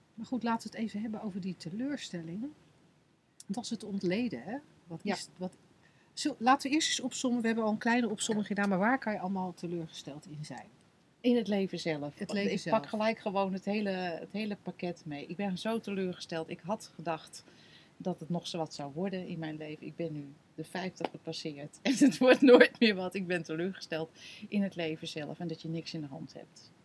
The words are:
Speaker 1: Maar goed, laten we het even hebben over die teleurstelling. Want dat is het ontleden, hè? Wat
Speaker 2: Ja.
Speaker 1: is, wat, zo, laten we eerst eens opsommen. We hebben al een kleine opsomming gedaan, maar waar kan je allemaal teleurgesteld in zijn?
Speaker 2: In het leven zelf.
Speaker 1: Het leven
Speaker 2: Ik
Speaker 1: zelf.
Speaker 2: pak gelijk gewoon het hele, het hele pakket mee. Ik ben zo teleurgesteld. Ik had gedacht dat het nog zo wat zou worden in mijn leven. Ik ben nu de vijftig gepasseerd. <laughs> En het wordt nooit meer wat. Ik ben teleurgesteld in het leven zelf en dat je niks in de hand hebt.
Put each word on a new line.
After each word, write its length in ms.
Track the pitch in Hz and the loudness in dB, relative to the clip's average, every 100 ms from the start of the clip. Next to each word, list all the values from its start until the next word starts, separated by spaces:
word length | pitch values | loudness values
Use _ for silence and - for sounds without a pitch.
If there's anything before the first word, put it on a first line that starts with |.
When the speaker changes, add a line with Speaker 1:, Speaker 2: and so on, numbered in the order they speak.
| _ | _
Speaker 1:
Maar 120 | - 226 | -14 -6
goed, 180 | 247 | -2
laten 260 | 233 226 214 | 0 -2 -2
we 60 | - | -6
het 80 | 220 | -6
even 140 | 208 | -4
hebben 200 | 226 214 | -6 -6
over 200 | 208 185 | -6 -4
die 140 | 185 170 | -6 -6
teleurstelling. 840 | 165 202 269 285 - 175 165 190 | -8 -6 -4 -6 -6 -8 -6 -8
Want 120 | 277 - - _ _ _ _ _ _ - - | -8 -12 -20 _ _ _ _ _ _ -16 -8
dat 160 | 202 | -6
is 60 | - | -4
het 140 | 226 | -6
ontleden, 600 | 208 196 180 190 240 123 | -4 -2 2 2 0 -4
hè? 140 | 143 269 - - - | -6 -10 -10 -20 -14
Wat 120 | 165 | -6
Speaker 2:
Ja. 100 | 202 | -4
Speaker 1:
is, 160 | 180 - - | -4 -6 -8
wat, 200 | 180 - _ _ _ _ _ | -10 -10 _ _ _ _ _
zo, 220 | - 302 - | -4 -4 2
laten 300 | 233 277 269 | 6 6 4
we 60 | 302 | 2
eerst 140 | - | 2
eens 100 | - | 0
opsommen. 420 | 254 - 254 240 | -4 -2 0 2
We 60 | 226 | 2
hebben 180 | 226 214 | 2 2
al 60 | |
een 60 | 214 | 2
kleine 320 | 233 240 233 | 4 4 2
opsomming 380 | 208 - 208 202 | 0 0 0 0
gedaan, 220 | 202 202 | 2 4
maar 80 | 185 | 4
waar 200 | 208 262 | 4 2
kan 140 | 220 | 0
je 60 | 208 | -4
allemaal 340 | 185 196 185 | -2 -2 -4
teleurgesteld 720 | 175 175 175 160 - - 147 - | -6 -6 -4 -6 -10 -12 -12 -12
in 180 | 151 151 | -12 -10
zijn? 220 | 120 - - _ _ _ _ | -12 -14 -20 _ _ _ _
Speaker 2:
In 140 | 247 240 | 2 4
het 120 | 202 | 4
leven 320 | 202 190 175 | 0 0 -2
zelf. 380 | 175 151 147 - | -2 -2 -4 -8
Speaker 1:
Het 140 | 202 | -4
leven 180 | 208 202 | -2 0
Speaker 2:
Ik 80 | 190 | -2
Speaker 1:
zelf. 200 | 170 220 | 2 0
Speaker 2:
pak 100 | 220 | 0
gelijk 300 | 214 220 226 | 0 0 0
gewoon 340 | 220 196 196 | -2 0 0
het 120 | 190 196 | -2 -2
hele, 240 | 208 202 | 0 0
het 420 | 185 180 160 - | -2 -4 -6 -6
hele 240 | 202 214 202 | -6 -6 -6
pakket 380 | - - 175 170 156 | -10 -6 -6 -6 -10
mee. 200 | 143 - | -10 -8
Ik 100 | 175 | -4
ben 220 | 202 180 | -4 -2
zo 220 | 220 226 | -2 -2
teleurgesteld. 680 | 208 196 185 175 - 165 165 | -2 -2 -2 -4 -6 -6 -6
Ik 100 | 175 | -8
had 320 | 165 220 - - | -6 -6 -6 -8
gedacht 480 | 165 160 - - - - - - - - | -4 -6 -8 -20 -20 -20 -20 -20 -20 -6
dat 220 | 185 175 | -6 -4
het 100 | 156 | -4
nog 180 | 175 - | -4 -4
zo 100 | 175 | -4
wat 160 | 156 | -6
zou 180 | - 143 | -6 -8
worden 340 | 143 196 185 175 | -4 -4 -4 -6
in 120 | 170 | -6
mijn 180 | 156 156 | -6 -8
leven. 280 | 156 156 - | -10 -10 -10
Ik 100 | 156 | -6
ben 180 | 165 | -4
nu 200 | 151 143 143 _ - | -6 -10 -16 _ -12
de 80 | |
vijftig 460 | 160 - 185 - - | -8 -6 -6 -8 -12
gepasseerd. 680 | - - 160 160 143 147 - | -12 -10 -8 -8 -10 -14 -6
<laughs> 20 | |
En 120 | - 247 | -2 6
het 220 | 277 - | 6 8
wordt 240 | 262 - | 8 10
nooit 380 | 269 247 247 - | 12 12 10 8
meer 160 | 220 185 | 4 4
wat. 180 | 185 | -2
Ik 140 | 214 175 | -4 0
ben 160 | 180 | -2
teleurgesteld 680 | 160 160 185 185 - 160 165 - - - 208 | -2 -4 -4 -6 -6 -4 -6 -10 -18 -16 -2
in 140 | 208 | 0
het 120 | 196 185 | 0 0
leven 320 | 160 160 165 | -4 -4 -6
zelf 320 | 156 147 156 | -6 -8 -6
en 80 | 170 | -6
dat 140 | 160 | -6
je 80 | 160 | -6
niks 240 | 165 156 | -6 -6
in 80 | 165 | -8
de 60 | 147 | -8
hand 260 | 165 - | -10 -12
hebt. 380 | - - - - - | -14 -18 -20 -20 -20